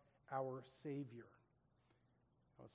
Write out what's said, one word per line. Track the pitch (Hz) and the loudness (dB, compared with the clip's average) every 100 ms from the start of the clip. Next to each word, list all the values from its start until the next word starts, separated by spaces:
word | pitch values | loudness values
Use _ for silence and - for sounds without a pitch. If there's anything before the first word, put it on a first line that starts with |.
| - - - | -20 -20 0
our | 135 131 131 127 - | 4 4 2 -4 -4
Savior. | 151 139 127 117 104 - - - - - - - - - - - - - | 0 2 0 -4 -10 -16 -20 -20 -20 -20 -20 -20 -20 -20 -20 -20 -20 -14
A | 117 | -12